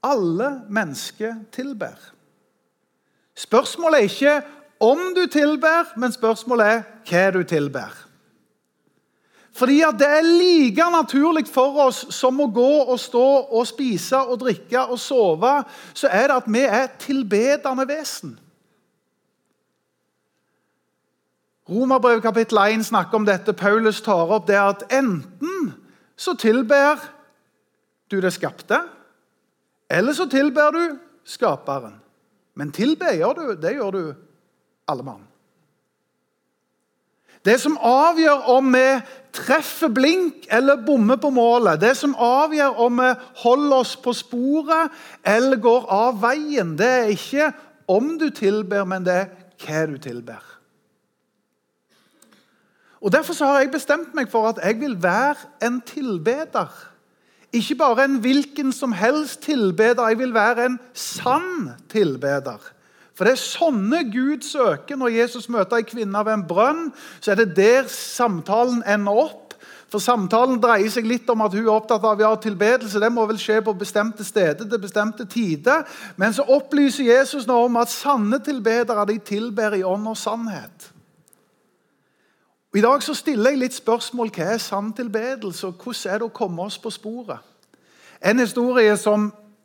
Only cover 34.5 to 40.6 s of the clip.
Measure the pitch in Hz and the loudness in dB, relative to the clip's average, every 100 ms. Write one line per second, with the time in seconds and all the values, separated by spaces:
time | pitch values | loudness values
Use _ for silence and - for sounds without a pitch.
34.5 | _ _ _ - 135 135 101 104 _ _ | _ _ _ -8 -8 -8 -18 _ _ _
35.5 | _ _ _ _ _ _ _ _ _ _ | _ _ _ _ _ _ _ _ _ _
36.5 | _ _ _ _ _ _ _ _ _ - | _ _ _ _ _ _ _ _ _ 2
37.5 | 247 294 311 233 262 311 320 320 285 247 | 2 2 0 4 6 4 4 4 4 4
38.5 | 254 269 254 262 262 - - _ - - | 4 6 4 4 2 -4 -20 _ -14 0
39.5 | 285 - - 311 214 269 370 349 - - | 0 0 -2 -2 2 2 2 0 -6 -2
40.5 | 220 | 2